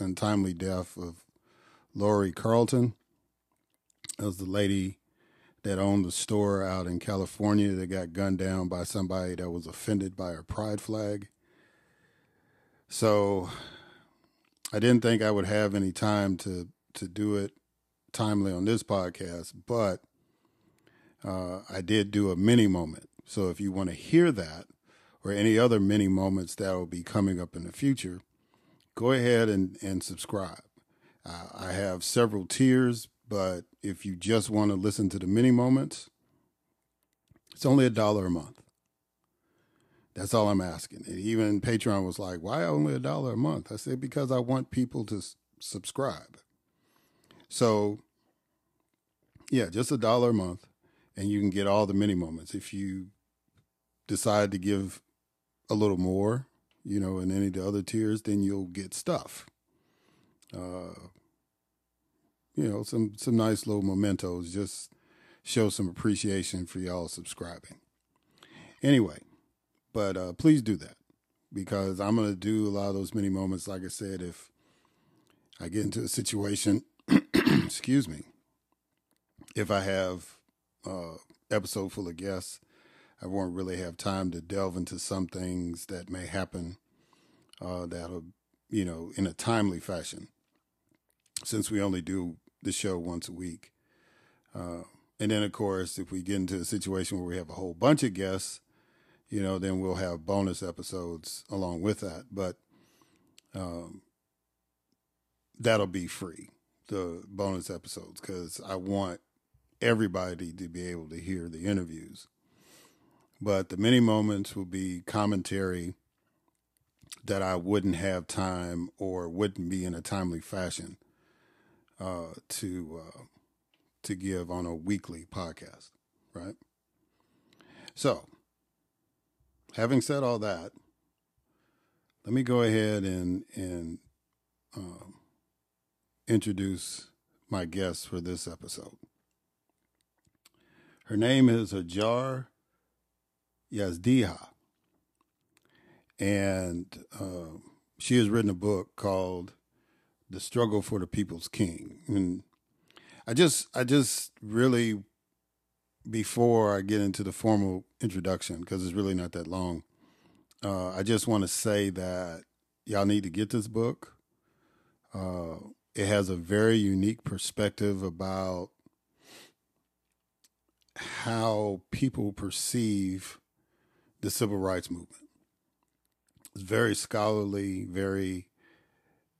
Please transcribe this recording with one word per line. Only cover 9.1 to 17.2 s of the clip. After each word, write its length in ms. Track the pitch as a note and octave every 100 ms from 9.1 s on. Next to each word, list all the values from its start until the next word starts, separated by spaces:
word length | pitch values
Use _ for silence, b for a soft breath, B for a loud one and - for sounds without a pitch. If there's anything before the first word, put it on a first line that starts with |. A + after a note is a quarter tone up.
| F#2+ F2+
that 160 | F2 F2+
was 160 | E2+ D#2+
offended 500 | - - G#2 F#2+ F#2+
by 140 | F#2
her 140 | E2
pride 360 | E2 - G#2+ G#2
flag. 460 | - G#2+ G#2 G#2 G2+ _ b b b b b b b b b b b b b b b
So 640 | - A2+ G#2 G2+ G2 E2+ B B B B B B B B B _ _ -
I 60 | G#2+
didn't 240 | A#2 B2
think 200 | A2+ A2+
I 100 | G#2+
would 140 | G#2 F#2
have 280 | G#2+ G#2+
any 160 | G2+ F#2+
time 460 | F2 A2 G#2 G2+ F#2
to, 320 | - F2+ F2 - _
to 140 | - F#2
do 260 | F2+